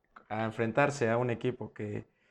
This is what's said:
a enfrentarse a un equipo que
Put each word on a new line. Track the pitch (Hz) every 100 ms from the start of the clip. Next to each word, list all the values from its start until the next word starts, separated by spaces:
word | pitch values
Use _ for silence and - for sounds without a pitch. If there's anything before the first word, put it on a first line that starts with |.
| _ - -
a | 104 113
enfrentarse | 110 117 113 143 135 117
a | 117
un | 123
equipo | 117 127 123 110
que | - 104 107 - _ _